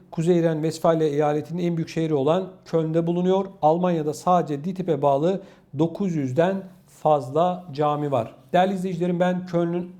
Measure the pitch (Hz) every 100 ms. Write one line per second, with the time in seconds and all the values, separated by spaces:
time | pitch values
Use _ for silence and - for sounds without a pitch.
0 | - - 160 175 165 156 160 160 170 160
1 | 156 143 147 151 147 170 175 165 160 165
2 | 160 147 135 180 185 - - 165 160 165
3 | 170 175 180 190 190 - 151 170 180 170
4 | 151 143 - 180 147 143 165 185 175 143
5 | 143 139 165 190 - - _ 139 165 165
6 | 196 165 131 131 175 196 185 - _ -
7 | 156 147 131 147 180 180 180 139 147 147
8 | 147 131 113 - - 175 190 190 185 165
9 | 180 175 180 185 180 170 170 175 175 -